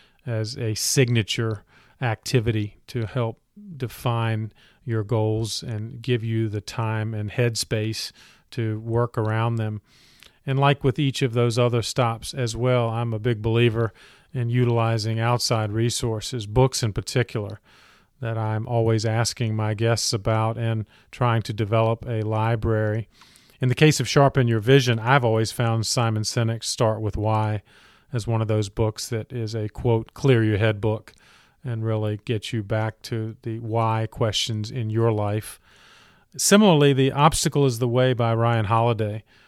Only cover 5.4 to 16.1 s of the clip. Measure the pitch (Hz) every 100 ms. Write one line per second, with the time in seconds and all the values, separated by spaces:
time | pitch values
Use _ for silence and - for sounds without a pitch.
5.4 | 110 - 127 107 113 123 113 123 113 113
6.4 | 110 104 - - 110 110 110 110 104 -
7.4 | 120 113 - 110 110 110 - - - _
8.4 | - - 110 107 113 117 120 - 107 110
9.4 | 117 117 107 107 _ _ _ _ - _
10.4 | 139 135 139 143 135 120 139 - 131 120
11.4 | 120 113 120 120 - - 120 117 - 143
12.4 | 120 113 127 127 113 113 120 110 120 107
13.4 | 110 117 120 113 113 - - - _ 131
14.4 | 117 123 120 117 113 113 110 113 117 123
15.4 | - 117 107 110 117 - 120